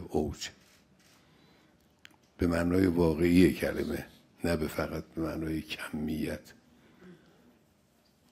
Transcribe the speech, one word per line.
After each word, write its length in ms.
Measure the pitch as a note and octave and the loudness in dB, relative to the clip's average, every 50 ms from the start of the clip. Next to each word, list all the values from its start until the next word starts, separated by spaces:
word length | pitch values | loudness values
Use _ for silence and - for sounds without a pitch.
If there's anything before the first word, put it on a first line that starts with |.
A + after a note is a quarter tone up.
| - - | -8 -4
اوج، 400 | - D#2+ D2+ D2 C#2+ - - - - - _ _ _ _ _ _ _ _ _ _ _ _ _ _ _ _ _ _ _ _ _ _ _ _ _ _ _ _ - - _ _ _ _ _ | -2 -2 -2 -2 -4 -8 -12 -14 -14 -18 _ _ _ _ _ _ _ _ _ _ _ _ _ _ _ _ _ _ _ _ _ _ _ _ _ _ _ _ -20 -20 _ _ _ _ _
به 100 | - F#2 | -2 0
معنای 400 | E2+ E2+ E2 E2+ F2 F2 F#2 F#2+ | 0 2 2 2 2 2 4 4
واقعی 680 | F#2 E2 F2 F2 E2 D2+ D2+ F2 F2 F2 F2+ F2+ D2 C#2 | 4 4 4 2 2 2 2 4 6 8 8 8 8 6
کلمه، 520 | - - C#2 C#2 D2 C#2+ D#2 D2 C#2+ - - - - _ _ _ _ - | 2 -2 -4 -2 -4 -4 -4 -6 -8 -8 -12 -18 -20 _ _ _ _ -2
نه 140 | F2 E2 | -2 -2
به 100 | D#2 D2+ | -2 -2
فقط 360 | D2 - - D2+ C#2 E2 D#2+ - | -4 -4 -4 -6 -4 -6 -8 -10
به 180 | - - D#2+ | -10 -8 -6
معنای 400 | D#2+ D#2 D#2 D#2+ D#2+ D#2+ D#2+ D#2 | -6 -6 -6 -6 -6 -6 -6 -6
کمیت. 920 | D#2 - - - - - - D2+ D2+ D#2 D#2 D#2 D#2 D#2 D#2 D2+ - - - - _ _ _ _ _ _ _ _ F3+ F3+ F3 - _ _ _ _ _ _ _ _ _ _ _ _ _ _ _ _ _ _ _ _ _ _ | -8 -8 -12 -12 -10 -10 -8 -6 -6 -4 -4 -4 -4 -6 -6 -8 -12 -18 -20 -20 _ _ _ _ _ _ _ _ -20 -20 -20 -20 _ _ _ _ _ _ _ _ _ _ _ _ _ _ _ _ _ _ _ _ _ _